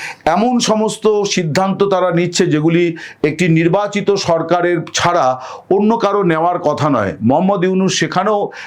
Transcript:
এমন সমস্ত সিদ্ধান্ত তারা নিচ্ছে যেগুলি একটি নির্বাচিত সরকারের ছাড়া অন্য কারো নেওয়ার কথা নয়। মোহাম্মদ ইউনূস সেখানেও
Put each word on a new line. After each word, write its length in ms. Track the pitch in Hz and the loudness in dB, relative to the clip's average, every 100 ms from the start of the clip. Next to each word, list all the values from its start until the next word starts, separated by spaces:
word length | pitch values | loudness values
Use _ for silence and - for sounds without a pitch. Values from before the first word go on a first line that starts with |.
| - - | -14 -6
এমন 340 | 151 180 240 240 | -2 0 2 0
সমস্ত 640 | 233 214 220 214 214 208 | 0 0 0 -2 0 0
সিদ্ধান্ত 600 | 196 185 160 143 190 185 | 0 -2 -2 0 0 0
তারা 300 | 196 185 180 | 0 0 0
নিচ্ছে 340 | 170 175 175 175 | 0 0 0 0
যেগুলি 500 | 151 156 170 175 165 - - | 2 2 2 0 -2 -12 -4
একটি 260 | 151 151 180 | -2 0 2
নির্বাচিত 640 | 160 165 190 208 202 202 | 4 4 2 0 -2 0
সরকারের 680 | 196 - 165 165 175 175 175 - | 0 0 0 2 0 2 -2 -4
ছাড়া 480 | - 175 175 131 127 - - - | -2 0 2 0 0 -6 -12 -2
অন্য 260 | 190 208 233 | 2 2 2
কারো 260 | 202 202 | 0 0
নেওয়ার 360 | 180 160 170 175 | 0 2 0 0
কথা 320 | 147 139 147 | -2 0 0
নয়। 260 | 127 95 76 | 0 -2 -2
মোহাম্মদ 420 | 113 147 185 202 | 0 2 2 0
ইউনূস 340 | 185 190 190 185 | 0 0 0 0
সেখানেও 520 | 156 175 202 208 - - | -2 -2 0 -2 -4 -8